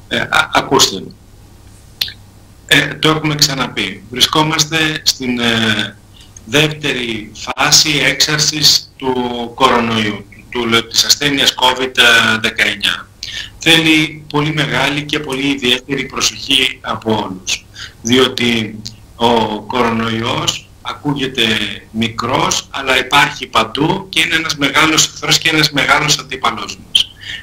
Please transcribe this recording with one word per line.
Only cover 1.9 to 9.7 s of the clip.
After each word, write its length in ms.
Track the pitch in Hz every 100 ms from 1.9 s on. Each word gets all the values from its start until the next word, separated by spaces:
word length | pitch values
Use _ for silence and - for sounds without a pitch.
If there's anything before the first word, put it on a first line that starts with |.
| - - - - - - - -
Ε, 200 | 147 147
το 220 | - 156
έχουμε 260 | 156 151
ξαναπεί. 680 | 147 - 131 120 113 98 101 107
Βρισκόμαστε 640 | 120 139 160 151 156 151 160 156 156
στην, 360 | - - 127 120
ε, 560 | 117 113 110 110 107 - - - - -
δεύτερη 840 | - 135 156 151 147 127 120 110 104
φάση 560 | 104 - - 143 147 156 147 131
έξαρσης 840 | 139 - 151 - 151 147 - - -
του 180 | 131 127 123 120 117
κορονοϊού, 720 | - 127